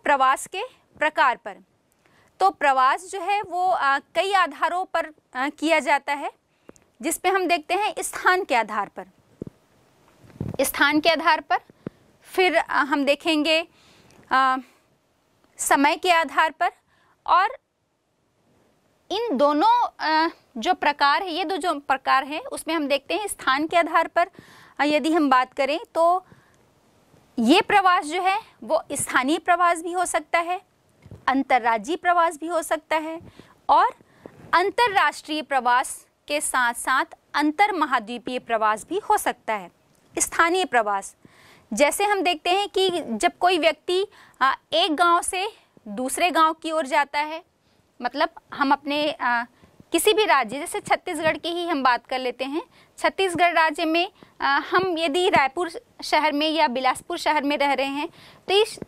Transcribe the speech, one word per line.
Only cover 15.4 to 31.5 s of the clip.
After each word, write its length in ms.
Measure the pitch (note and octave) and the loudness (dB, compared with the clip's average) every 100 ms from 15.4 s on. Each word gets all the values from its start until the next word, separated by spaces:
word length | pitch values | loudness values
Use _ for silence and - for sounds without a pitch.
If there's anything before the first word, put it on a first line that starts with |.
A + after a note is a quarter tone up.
| _ - | _ -10
समय 380 | - - C#4+ E4 | 0 4 4 2
के 160 | F#4 | 2
आधार 400 | E4 D#4 D#4 D#4+ | 2 2 0 0
पर। 180 | D#4 F4+ - _ _ _ _ - | 0 -4 -4 _ _ _ _ 0
और 320 | F4 G4+ C5+ _ _ _ _ _ _ _ _ _ _ _ _ _ _ _ | 2 2 -4 _ _ _ _ _ _ _ _ _ _ _ _ _ _ _
इन 260 | F#4+ A#4 B3+ | -6 -2 2
दोनों, 500 | C#4+ D4+ G#4 A#4+ A#4+ - | 2 4 4 2 0 -4
अ, 320 | D4+ D#4 E4 - _ A#3+ | -2 0 0 -4 _ -8
जो 160 | A3+ | -4
प्रकार 500 | F#4 D#4+ C#4+ C#4 D4+ | 0 0 2 2 2
है, 100 | F#4+ | -2
ये 100 | D#4+ | -6
दो 140 | F#4 F#4+ | -4 -4
जो 220 | F4 D4 | -4 -6
प्रकार 440 | - C4+ - C4 | -4 -4 0 0
हैं, 180 | C4+ D#4 | 0 -8
उसमें 340 | C5 D4 - E4 | -10 -12 -4 -4
हम 120 | C#4+ | -2
देखते 260 | C#4 - | -2 -2
हैं 140 | E4 G4+ | -6 -6
स्थान 400 | - - C4+ D#4 | -6 -2 -2 0
के 100 | F4 | 0
आधार 300 | E4+ E4+ E4 | 2 0 0
पर, 220 | - F4+ - - - - - | 0 -2 -4 -20 -20 -20 -4
अ, 40 | |
यदि 300 | D4 D4+ C#4 | 0 2 2
हम 160 | E4 C#4+ | 2 4
बात 240 | B3+ C4 | 2 2
करें 260 | - C4+ D#4 A#4 D#4+ | -2 -2 -2 -4 0
तो 300 | E4 F4+ F4+ - _ _ _ _ _ _ _ _ _ - | 2 2 -4 -20 _ _ _ _ _ _ _ _ _ -2
ये 220 | A3+ F4 | 4 4
प्रवास 440 | A4 G#4 F#4 F4+ D4+ | 4 2 4 2 0
जो 160 | E4+ | -2
है 180 | F4+ G4+ - _ | 0 -2 -6 _
वो 200 | A3 D#4+ - | -4 -4 -2
स्थानीय 460 | C#4+ - D4 B3+ E4 | -8 -2 -2 0 -2
प्रवास 440 | F4 F4 F4 E4+ | 2 4 4 2
भी 100 | E4 | -2
हो 140 | F4+ F4+ | -4 -2
सकता 340 | E4+ D4+ E4+ | -2 -2 -2
है, 220 | E4+ F4+ - _ _ _ - - - | -2 -6 -10 _ _ _ -20 -8 -2
अंतर्राज्यीय 680 | C4 C4+ | -2 2